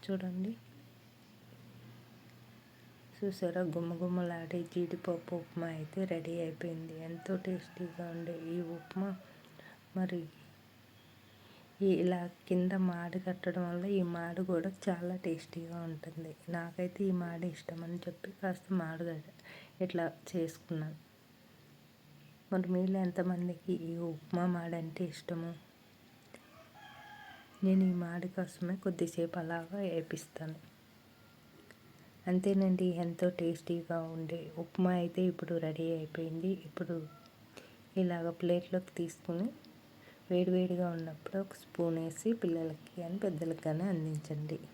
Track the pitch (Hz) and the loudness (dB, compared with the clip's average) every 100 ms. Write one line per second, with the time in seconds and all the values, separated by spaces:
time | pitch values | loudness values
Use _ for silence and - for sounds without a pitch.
0 | - 190 185 180 196 226 - - - - | -2 -2 -2 -2 -2 -4 -12 -20 -20 -20
1 | - - - - - - - - - - | -20 -20 -20 -20 -20 -20 -20 -20 -18 -20
2 | - - - - - - - - - - | -20 -20 -20 -20 -20 -20 -20 -20 -20 -20
3 | - - 202 190 175 175 180 160 170 170 | -20 -4 -4 0 0 2 0 0 -2 0
4 | 175 180 175 170 165 175 165 180 175 175 | 0 2 0 -2 -2 -2 -2 0 0 -2
5 | - 170 - 175 165 - 170 160 156 - | -2 -2 -2 -6 -4 -6 -4 -4 -6 -2
6 | 190 165 160 170 165 156 170 165 160 160 | 0 -2 -2 -2 -4 -4 -6 -6 -8 -10
7 | 160 170 - 185 185 180 - - 180 165 | -8 -8 -2 -2 0 -4 -6 -8 -8 -6
8 | 175 170 170 170 165 170 165 165 - 185 | -8 -6 -6 -6 -4 -2 -2 -6 -6 -2
9 | 196 185 - - - - - - - 190 | -2 -4 -10 -20 -20 -20 -20 -20 -8 -2
10 | 185 180 160 - - - - - - - | 0 0 -4 -12 -20 -20 -20 -20 -20 -20
11 | - - - - - - - - 196 180 | -20 -20 -20 -20 -20 -20 -20 2 4 6
12 | 180 180 175 - - 180 185 190 185 170 | 4 2 -2 -10 0 4 4 4 4 2
13 | 175 180 185 180 185 180 175 175 190 196 | -2 -2 -2 -2 0 0 0 0 2 2
14 | 175 170 170 170 185 175 180 190 - 175 | 2 0 -2 -2 2 2 2 -2 0 0
15 | 175 185 175 165 - 170 165 170 165 156 | 0 -2 0 -2 -4 -10 -8 -6 -6 -6
16 | 165 160 160 151 - 170 170 175 180 180 | -8 -8 -8 -10 -6 -4 -4 -2 -2 2
17 | 196 180 175 170 180 151 - 165 165 175 | 2 4 0 -2 -4 -4 -8 -8 -6 -6
18 | 180 175 196 196 190 180 - 190 160 160 | -6 -8 -12 -4 -2 -2 2 2 2 -2
19 | 170 160 - - - - - - 185 175 | -2 -4 -8 -18 -18 -18 -18 -2 0 2
20 | 165 - - 185 165 160 - 165 156 156 | 0 -2 -4 0 0 -2 -4 -2 -2 -6
21 | - - - - - - - - - - | -16 -20 -20 -20 -20 -20 -20 -20 -20 -20
22 | - - - - - 185 180 180 185 190 | -20 -20 -20 -20 0 2 4 4 4 4
23 | 185 180 180 180 175 165 - 175 165 170 | 2 2 2 2 0 -2 -2 -2 -2 -2
24 | 170 156 - 175 180 175 170 170 160 156 | -2 -4 -2 2 2 2 0 -4 -4 -4
25 | 180 151 - 170 170 160 - - - - | -4 -4 -6 -4 -4 -10 -16 -20 -20 -20
26 | - - - - - - - - - - | -20 -20 -20 -20 -20 -20 -20 -20 -20 -20
27 | - - - - - - 190 190 190 175 | -18 -18 -18 -20 -20 0 4 8 6 4
28 | 170 175 180 185 180 - 175 185 190 175 | 0 -2 -4 -2 -4 -4 -4 0 -2 0
29 | 170 - 165 175 160 170 165 202 190 165 | 0 2 0 0 -2 -4 -4 -4 -2 -2
30 | 160 156 - - 160 160 - - - - | -2 -6 -6 -8 -8 -8 -14 -20 -20 -20
31 | - - - - - - - - - - | -20 -20 -20 -20 -20 -20 -20 -20 -20 -20
32 | - - - 185 196 196 190 185 185 170 | -20 -10 2 4 6 6 6 6 4 2
33 | 170 170 180 180 170 160 - 170 165 170 | 0 2 2 4 0 0 -2 -2 0 -2
34 | 160 165 160 170 156 160 170 - 185 180 | -2 -4 -4 -4 -6 -6 -4 4 6 6
35 | 175 175 185 175 165 170 160 156 165 165 | 2 4 2 2 0 0 0 0 0 0
36 | 156 156 165 160 185 190 156 - 170 170 | -2 -4 -2 0 0 -2 -4 -6 -4 -4
37 | 156 - - - - - - - - - | -4 -12 -20 -20 -20 -20 -20 -20 -6 2
38 | 180 175 170 170 175 175 175 185 185 - | 2 2 -2 0 4 4 4 -2 -2 -4
39 | 170 - - 170 220 - - - - - | -4 -4 -4 0 0 -4 -20 -20 -20 -20
40 | - - - 180 180 185 180 180 180 170 | -20 -20 2 4 6 6 4 4 2 0
41 | 160 156 - 196 196 - - - 170 165 | -4 -8 -4 -4 -4 -8 -12 0 2 2
42 | 165 160 220 226 185 165 160 156 - - | 0 0 0 2 2 2 0 -4 -10 -8
43 | 165 190 208 156 165 165 160 156 190 175 | -4 0 0 2 0 0 0 2 2 2
44 | 156 151 - 151 151 156 - | 0 -2 -2 -4 -2 -4 -8